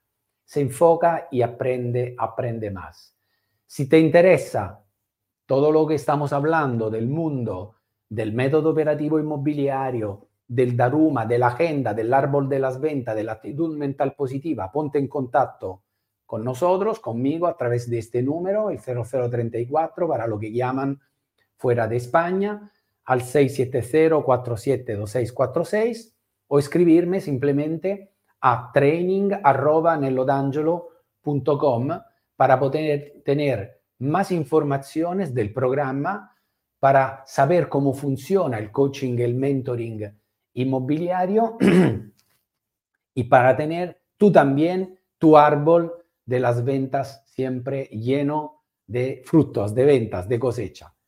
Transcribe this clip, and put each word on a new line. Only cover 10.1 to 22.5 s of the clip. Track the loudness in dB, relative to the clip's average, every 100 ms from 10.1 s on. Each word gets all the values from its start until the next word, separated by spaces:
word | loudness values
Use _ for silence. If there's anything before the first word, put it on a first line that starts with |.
| -8 _ _ -6
del | 0 0 2
Daruma, | 2 4 2 2
de | 0 2
la | 2
agenda, | 2 0 0 -2
del | -2 0
árbol | 2 2 0 0
de | -2
las | -2 -2
ventas, | -4 -4 -4 -4
de |
la | -6
actitud | -8 -10 -6 -6
mental | -4 -6 -2 -4
positiva, | -4 -6 -6 -6 -6 -6
ponte | -4 -2 -2
en | -2
contacto | -4 -2 0 0 -4 -12 -14 _ _ _ _ -12
con | -8
nosotros, | -6 -2 0 0 -2 -6
conmigo, | -6 -4 -2 -2 -2
a | -2
través | -2 -2 -4
de | -6
este | -4 -4
número, | -2 -4 -2 -2 -4
el | -6
cero | -8 -8
cero | -4 -4 -4
treinta | -4 -4 -4
y | -2
cuatro, | -2 -2 -2 -2
para | -2 -4
lo | -6
que | -6
llaman | -4 -2 -2 -4 -6 _ _ _ _ _ _
fuera | -2 0 0
de | -4
España, | 0 0 0 -2 -2